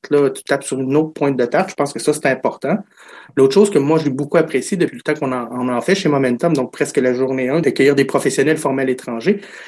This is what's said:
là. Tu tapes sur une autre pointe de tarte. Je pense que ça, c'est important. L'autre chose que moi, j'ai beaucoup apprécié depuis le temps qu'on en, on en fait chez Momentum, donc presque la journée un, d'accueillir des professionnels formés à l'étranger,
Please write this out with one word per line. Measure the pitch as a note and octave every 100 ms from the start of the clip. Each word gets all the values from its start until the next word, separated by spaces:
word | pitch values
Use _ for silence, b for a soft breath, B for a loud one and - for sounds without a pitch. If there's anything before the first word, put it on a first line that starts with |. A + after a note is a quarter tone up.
| -
là. | D3 C#3
Tu | C3+
tapes | - C#3
sur | - C3+
une | C3 D3
autre | D#3
pointe | - C#3+ B2+
de | A#2+
tarte. | D3+ -
Je | -
pense | C#3
que | -
ça, | -
c'est | D3 C#3
important. | B2+ A#2+ - C3+ G#3 - B B B B -
L'autre | C3+
chose | F#3+ G#3
que | D3+
moi, | C#3 D#3+
j'ai | D3
beaucoup | C3 D3 E3+
apprécié | D#3+ C3 - F#3
depuis | D#3+ -
le |
temps | - D3+
qu'on | C3+
en, | B2+ A#2
on | B2+ B2+
en | A#2+
fait | - G3
chez | D#3+
Momentum, | C#3+ C3 A#2+ E3+
donc | - A#2+
presque | - C#3+ C#3+
la | B2+
journée | B2 C3 C3 B2+
un, | D#3+
d'accueillir | C#3+ - C#3 C#3
des | C#3
professionnels | C#3 C3+ C#3 C#3 D#3
formés | C#3+ C3
à | C3
l'étranger, | B2+ - A2+ C#3+ G3+ B B